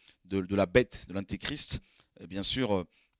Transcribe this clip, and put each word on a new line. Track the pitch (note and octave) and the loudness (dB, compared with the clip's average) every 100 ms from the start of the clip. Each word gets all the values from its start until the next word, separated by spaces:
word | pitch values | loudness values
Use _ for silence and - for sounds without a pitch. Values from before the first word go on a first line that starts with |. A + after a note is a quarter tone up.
| - _ | -20 _
de, | - F#2+ | -4 -2
de | F#2 G2 | 2 4
la | |
bête, | F#2 B2 B2 - - | 4 2 0 -4 -6
de | |
l'antichrist, | F#2 F#2+ G2 - D3 - - - _ _ - | -6 -6 -6 -2 0 0 -2 -6 _ _ -20
euh, | F2 | -8
bien | F#2+ | -2
sûr, | G2 C3 A#2 | 0 0 2
euh, | G2 E2+ _ _ _ | 2 0 _ _ _